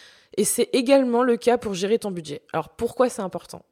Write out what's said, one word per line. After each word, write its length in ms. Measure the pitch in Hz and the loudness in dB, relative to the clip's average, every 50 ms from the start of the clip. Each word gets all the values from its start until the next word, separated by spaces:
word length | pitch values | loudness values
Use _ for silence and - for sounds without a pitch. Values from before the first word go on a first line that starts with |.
| - - - _ _ _ - | -20 -20 -20 _ _ _ -2
Et 80 | - 214 | -2 0
c'est 240 | - - 240 - - | 0 0 -2 -2 0
également 520 | - 254 240 254 277 277 262 247 233 233 254 | 2 0 4 6 4 4 4 4 2 2 2
le 120 | 247 233 | 2 0
cas 220 | 226 - 233 240 240 | 2 2 0 0 0
pour 160 | - 214 196 | -2 -6 -6
gérer 240 | 170 202 196 226 220 | -4 -2 0 0 -2
ton 140 | - 208 | -2 -4
budget. 300 | 185 175 151 151 139 - _ - | -8 -8 -8 -10 -12 -12 _ -8
Alors 160 | - 160 151 - | -6 -6 -6 -8
pourquoi 400 | _ - 233 233 - - - 240 | _ -6 -6 -6 0 0 0 0
c'est 140 | - - | 0 -6
important ? 420 | 196 180 - 170 - - - - _ _ | -8 -8 -8 -12 -14 -14 -18 -18 _ _